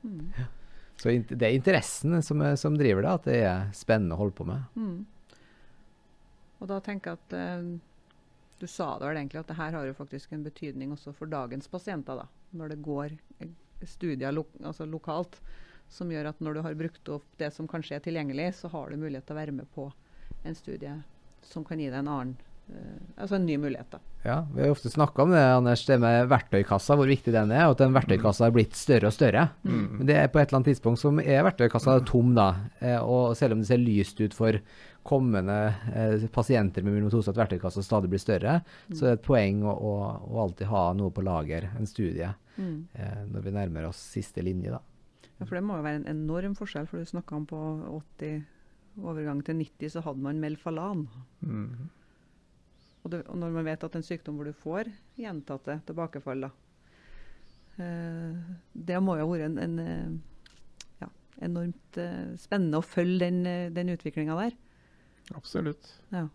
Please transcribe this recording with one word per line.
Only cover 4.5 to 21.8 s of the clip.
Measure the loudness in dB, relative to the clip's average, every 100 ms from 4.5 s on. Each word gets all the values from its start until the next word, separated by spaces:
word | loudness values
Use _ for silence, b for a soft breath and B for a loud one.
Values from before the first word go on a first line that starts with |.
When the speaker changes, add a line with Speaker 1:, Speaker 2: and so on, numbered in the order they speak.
| -6 -6 -8
Speaker 1:
Mm. | -8 -8 -12 -18 _ b b b b b b _ _ _ _ _ -20 _
Og | -8
da | -8
tenker | -6 -8 -8
jeg | -12
at, | _ -8
eh, | -6 -6 -8 -10 _ _ _ _ _ _ _ _
du | -16
sa | -8 -6 -6
det | -6
vel | -6
egentlig, | -8 -10
at | -12
det | -10
her | -8
har | -6
jo | -8
faktisk | -10 -12 -14 -12
en | -12 -12
betydning | -12 -12 -10 -10
også | -10 -14
for | -14 -8
dagens | -8 -8 -10 -10
pasienter | -12 -10 -10 -8 -12
da, | -12 _ -18 -14
når | -12
det | -10
går, | -6 -6 -6 -10 _ -20
eh, | -18 -20 _ -16
studier | -14 -8 -6 -4 -4
lo-, | -4 -6 -12
altså | -12 -10 -10
lokalt, | -10 -6 -6 -6 -10 b b b b b
som | -12 -8
gjør | -6 -6
at | -8
når | -8
du | -6
har | -6
brukt | -6 -8 -8 -10
opp | -10 -12 _
det | -8
som | -8 -8
kanskje | -8 -8 -8
er |
tilgjengelig, | -6 -4 -4 -4 -4 -6
så | -10
har | -10 -10
du | -8
mulighet | -8 -8 -10
til | -10
å |
være | -8
med | -8 -10
på | -12 -12 -14 b b b b
en | -10 -10
studie | -10 -10 -10 -12 -14 -20 -20 -20
som | -16 -14
kan | -8
gi | -6